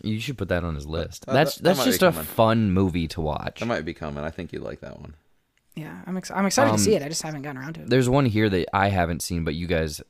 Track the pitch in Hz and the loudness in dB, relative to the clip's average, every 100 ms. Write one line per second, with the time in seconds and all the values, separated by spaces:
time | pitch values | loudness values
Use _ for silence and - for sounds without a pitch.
0 | - 110 113 127 87 90 85 76 73 80 | -4 -4 -4 -6 -2 -2 -2 -4 -6 -6
1 | 82 - - 131 151 - 156 185 - 156 | -6 -10 -2 2 2 2 2 4 2 4
2 | 185 165 82 - 113 113 110 90 95 85 | 4 4 -2 4 4 4 4 4 2 2
3 | 80 - 76 73 - - 113 101 78 80 | -2 -2 -4 -4 -6 -6 -4 -4 -4 -8
4 | 78 71 76 85 82 - 67 73 - - | -8 -6 -8 -8 -10 -10 -10 -10 -14 -16
5 | - 76 _ _ _ _ _ - 156 180 | -18 -20 _ _ _ _ _ -14 -14 -14
6 | 180 185 175 170 196 214 277 214 202 208 | -8 -8 -6 -2 2 4 4 4 4 2
7 | 143 160 156 151 139 131 135 160 - 123 | 0 -6 -6 -8 -10 -10 -12 -12 2 2
8 | 123 135 131 104 110 95 - 98 98 98 | 4 4 4 4 4 2 0 2 2 2
9 | 85 85 - 87 80 76 85 85 80 76 | 2 0 -4 -2 -2 -4 -2 0 0 -6
10 | - | -12